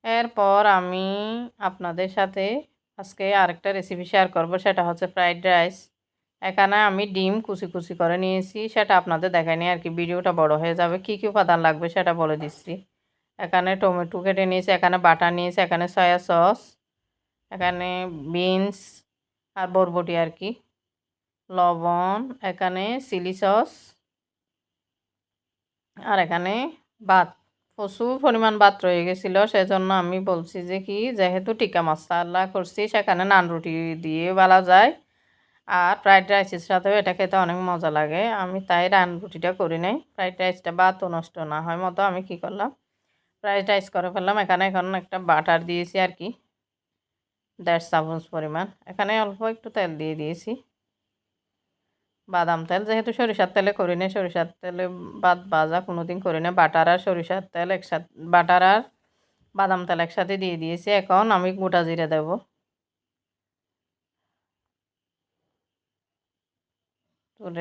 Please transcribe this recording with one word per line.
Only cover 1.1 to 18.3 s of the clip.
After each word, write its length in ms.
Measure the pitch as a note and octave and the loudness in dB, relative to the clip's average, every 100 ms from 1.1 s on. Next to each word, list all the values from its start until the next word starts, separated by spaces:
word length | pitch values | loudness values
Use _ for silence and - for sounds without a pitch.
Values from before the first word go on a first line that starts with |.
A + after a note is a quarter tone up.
| G3+ G#3+ A#3 A#3+ _ G3 | -6 -6 -8 -10 _ -8
আপনাদের 420 | F#3+ F3+ E3+ F#3 F#3+ | -6 -8 -6 -4 -2
সাথে 280 | F#3+ G3 G3 C4 - _ _ - | -2 -2 -4 -4 -10 _ _ -18
আজকে 260 | F#3+ - G3 G3+ | -18 -6 0 4
আরেকটা 280 | F3+ E3+ G3 | 2 0 -4
রেসিপি 340 | G3 F3+ F3+ F3+ | -4 -6 -10 0
শেয়ার 160 | G3+ F#3 | 2 2
করব, 160 | F3+ E3 F3+ | 0 0 0
সেটা 160 | G3 F#3 | 0 0
হচ্ছে 200 | F3 E3+ F3+ | -2 -2 -4
ফ্রাইড 260 | F#3 F3+ F3 | 0 0 0
রাইস। 320 | F#3 F3 E3+ F#3 - _ _ _ _ _ | 2 4 2 -4 -20 _ _ _ _ _
এখানে 360 | F#3+ G3 G3 G#3 G#3 | -4 2 4 4 4
আমি 140 | F#3+ G#3 | 2 -2
ডিম 180 | F#3+ F#3+ G#3+ | -2 0 -2
কুচি 260 | A3 F#3+ F3+ | -4 -8 -8
কুচি 200 | F3+ E3+ | -10 -10
করে 220 | E3+ E3+ F3 | -2 0 0
নিয়েছি, 420 | F#3+ F#3+ F#3+ G#3+ A3 | 0 -2 -4 -8 -2
সেটা 240 | A3 G#3 F#3+ | -2 4 4
আপনাদের 280 | F3+ D#3+ F3+ | 4 -2 0
দেখাইনি 340 | F3 D#3+ E3 F3 | 0 0 0 0
আর 60 | F3 | -2
কি, 60 | E3+ E3 | -4 -6
ভিডিওটা 320 | E3+ F3 F#3 E3+ | -4 -2 -2 2
বড় 140 | D#3 D3+ | 2 2
হয়ে 180 | E3 | 0
যাবে। 220 | E3+ E3+ F#3 | 0 0 -2
কী 80 | F#3+ G#3 | -6 -6
কী 80 | G#3+ | -2
উপাদান 320 | G#3 F3 E3+ | 2 4 4
লাগবে 260 | E3 D3+ E3+ | 4 0 -2
সেটা 240 | F3+ F3+ | 0 0
বলে 220 | E3+ D#3 D#3 | 0 0 -2
দিচ্ছি। 360 | D3+ - - F#3 _ _ _ _ _ - | -6 -12 -14 -14 _ _ _ _ _ -12
এখানে 320 | F3 F#3 F3+ G3 | 0 0 0 0
টমেটো 360 | G3 F3 E3+ F#3 | 0 0 -4 -4
কেটে 220 | F#3 F#3+ F#3+ | -2 0 0
নিয়েছি, 180 | F#3 F#3 | 0 0
এখানে 260 | F3+ F3 F3+ | 2 2 4
বাটার 260 | F3 E3 F3 | 4 4 2
নিয়েছি, 260 | F3 F3 F3+ | 0 -2 -2
এখানে 240 | F3 E3+ F3 | 0 0 -2
সয়া 240 | F#3+ F3+ F3+ - | 2 2 2 2
সস, 320 | E3+ F3 A3+ - _ _ _ _ _ _ _ _ | 4 4 2 -6 _ _ _ _ _ _ _ _
এখানে 380 | F#3+ F3+ F3+ F3+ F3+ F#3 D#3+ C#3+ | -4 -4 -2 -6 -6 -8 -10 -6